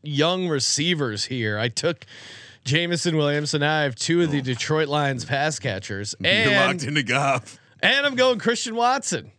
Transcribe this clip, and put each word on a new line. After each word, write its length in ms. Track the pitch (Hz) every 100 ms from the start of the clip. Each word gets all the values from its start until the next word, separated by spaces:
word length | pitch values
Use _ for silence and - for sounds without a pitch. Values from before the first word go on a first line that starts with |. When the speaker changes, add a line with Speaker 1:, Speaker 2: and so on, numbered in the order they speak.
Speaker 1:
young 460 | 151 139 160 185 180
receivers 760 | 147 - - 165 170 131 107 -
here. 340 | 131 110 104
I 80 | 120
took 380 | 113 165 170 - - - - - -
Jameson 540 | - 151 170 175 175 156
Williams, 320 | 147 147 147
so 80 | 151
now 220 | 147 156
I 40 |
have 120 | 143 120
two 260 | - 170
of 100 | 165
the 60 | 143
Speaker 2:
Oh. 60 |
Speaker 1:
Detroit 440 | 131 117 - 156 151
Lions 380 | 147 143 131 110
pass 340 | 139 151 147
catchers. 560 | 135 98 - 98 104 -
Speaker 2:
You're 100 | -
Speaker 1:
And 200 | 202 220 202 190 180
Speaker 2:
locked 80 | 143
into 160 | 147
Goff. 560 | 120 123 139 127 - - _ -
Speaker 1:
and 220 | 190 269 285
I'm 100 | 254
going 240 | 254 233
Christian 360 | 208 233 240 226
Watson. 580 | 240 269 - 151 76